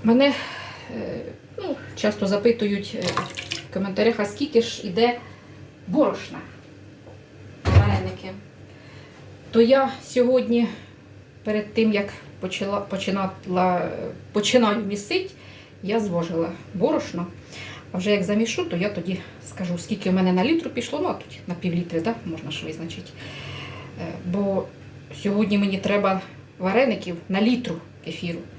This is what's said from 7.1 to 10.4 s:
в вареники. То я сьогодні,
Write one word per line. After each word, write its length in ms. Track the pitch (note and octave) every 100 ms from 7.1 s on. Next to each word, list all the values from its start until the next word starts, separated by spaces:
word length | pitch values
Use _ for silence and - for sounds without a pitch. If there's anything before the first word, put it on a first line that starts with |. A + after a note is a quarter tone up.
| - - - - -
в 160 | - G3
вареники. 520 | G3+ G3 F#3+ F#3+ G3 G3 - - - - - - - - - - -
То 100 | A3+
я 300 | A#3 C4+ C4+ -
сьогодні, 640 | - - A#3+ B3+